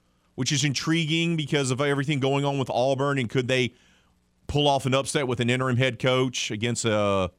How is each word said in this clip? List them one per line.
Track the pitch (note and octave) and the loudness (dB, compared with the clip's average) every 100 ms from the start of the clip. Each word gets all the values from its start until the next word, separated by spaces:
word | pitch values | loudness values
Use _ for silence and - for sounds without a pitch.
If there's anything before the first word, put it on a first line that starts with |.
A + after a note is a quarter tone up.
| _ _ _ | _ _ _
which | - B2+ | -8 -4
is | C#3+ | 0
intriguing | D3 B2+ - E3 D#3 E3 E3+ E3 | 0 -2 0 0 0 0 0 -2
because | C#3+ D3+ C3+ | 0 0 0
of | B2 | 0
everything | C#3+ C#3 C#3 D3 | 0 0 0 0
going | C3+ C#3 | 0 0
on | C#3+ C#3 | 0 -2
with | B2+ | -2
Auburn. | A2+ C3 C3+ C#3+ C#3 | 0 0 2 0 0
And | A#2+ | -2
could | C3+ B2 | -2 0
they | C3 B2 - _ _ _ _ _ _ - | 2 0 -4 _ _ _ _ _ _ -6
pull | C#3+ D3 | 0 2
off | C#3 B2+ | 2 2
an | |
upset | C3+ C3+ D#3 C3 | 0 0 -2 -2
with | A#2+ | -2
an | A#2+ | 0
interim | B2+ C3 A#2+ | 0 0 2
head | C3 A2+ | 0 0
coach | C3+ B2+ C3 B2 - | 0 2 0 -2 -6
against | A2 A#2 A#2 | -4 -4 -2
a | A#2 G#2+ G#2 G2 F#2 | 0 2 2 2 0